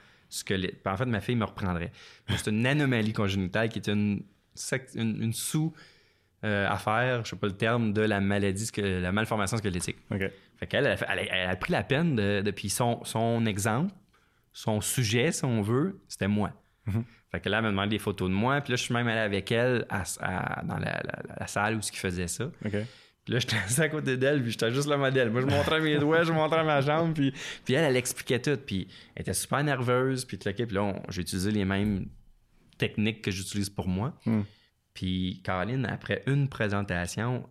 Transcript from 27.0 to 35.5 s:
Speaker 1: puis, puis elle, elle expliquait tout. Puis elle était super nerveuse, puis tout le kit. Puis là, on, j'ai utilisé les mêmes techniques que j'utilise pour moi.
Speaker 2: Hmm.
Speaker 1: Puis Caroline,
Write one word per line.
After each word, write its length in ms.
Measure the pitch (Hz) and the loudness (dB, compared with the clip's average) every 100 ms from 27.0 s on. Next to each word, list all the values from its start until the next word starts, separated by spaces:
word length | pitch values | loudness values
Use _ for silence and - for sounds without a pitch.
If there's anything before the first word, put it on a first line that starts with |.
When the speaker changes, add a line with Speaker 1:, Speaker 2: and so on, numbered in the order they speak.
| 165 | 2
Speaker 1:
puis, 200 | 156 139 - - - | 2 0 0 -10 -10
puis 100 | - | 0
elle, 100 | 135 160 | 2 4
elle 100 | 127 | 4
expliquait 440 | 120 - - 123 | 0 -6 -2 0
tout. 160 | 135 135 | 2 -2
Puis 220 | - 95 - - - - | 0 -4 -4 -12 -16 -10
elle 60 | |
était 120 | - | -4
super 300 | 90 - 131 | -4 0 0
nerveuse, 600 | 147 131 123 123 131 131 | 2 2 4 4 4 0
puis 140 | 127 98 | -4 -6
tout 80 | 104 | -4
le 40 | |
kit. 100 | 98 | -2
Puis 120 | 117 95 | 0 2
là, 80 | |
on, 180 | 104 95 - | 0 -2 -6
j'ai 140 | 92 | -6
utilisé 280 | 87 95 98 | -2 0 0
les 140 | 107 | 2
mêmes 420 | 95 98 104 95 - - - - _ _ - - | 2 2 2 0 -4 -12 -20 -20 _ _ -20 -4
techniques 420 | 107 - 107 113 | -2 2 0 0
que 100 | - | -4
j'utilise 360 | 95 92 104 98 | -4 -4 -4 -4
pour 200 | - 92 | -4 -2
moi. 260 | 90 123 - | 0 -2 -4
Speaker 2:
Hmm. 180 | 113 110 101 - _ _ _ | 0 0 0 -10 _ _ _
Speaker 1:
Puis 460 | - 95 92 90 - | -6 -2 0 -2 -4
Caroline, 440 | - | -4